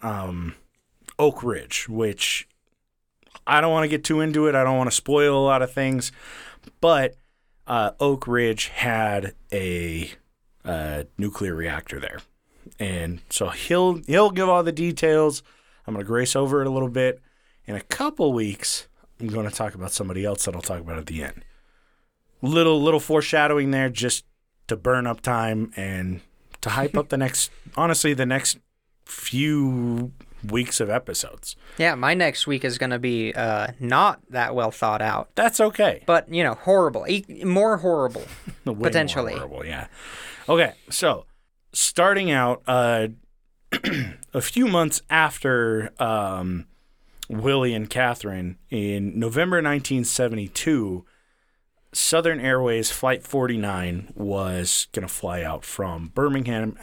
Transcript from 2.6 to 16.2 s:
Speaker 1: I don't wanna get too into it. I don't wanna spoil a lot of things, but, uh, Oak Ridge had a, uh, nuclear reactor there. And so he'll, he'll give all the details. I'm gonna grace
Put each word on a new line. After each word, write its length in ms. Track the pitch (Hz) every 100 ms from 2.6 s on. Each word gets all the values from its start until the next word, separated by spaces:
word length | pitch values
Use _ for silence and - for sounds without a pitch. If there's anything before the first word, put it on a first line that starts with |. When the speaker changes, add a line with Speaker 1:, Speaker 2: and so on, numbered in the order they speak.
| _ _ _ _ _ _ _ - -
Speaker 1:
I 140 | 147
don't 100 | 165
wanna 160 | 160 156
get 160 | 151
too 160 | 151 156
into 260 | 160 151 151
it. 80 | 139
I 80 |
don't 140 | 131 131
wanna 120 | 127
spoil 460 | - - 147 147 139
a 80 | 139
lot 160 | 135
of 100 | 127
things, 400 | 135 135 131 123 - - - - - - _
but, 340 | 165 156 131 - _ _ _ _ -
uh, 240 | 120 107 -
Oak 260 | 143 135 127
Ridge 400 | 120 117 110 -
had 640 | - 120 113 107 101 95 - -
a, 600 | 101 92 87 85 82 82 - _ _ _ _
uh, 400 | - 82 78 73 73 -
nuclear 340 | 104 101 98
reactor 460 | 80 82 78 - 69
there. 200 | - - - _ _ _ - -
And 420 | 101 90 82 87 -
so 200 | - 92
he'll, 480 | - - 175 185 170 135
he'll 240 | 160 208
give 180 | 185 190
all 140 | 180
the 80 | 170
details. 720 | 156 170 151 160 156 156 143 - _ _ _ -
I'm 80 |
gonna 100 | 107
grace 320 | 101 117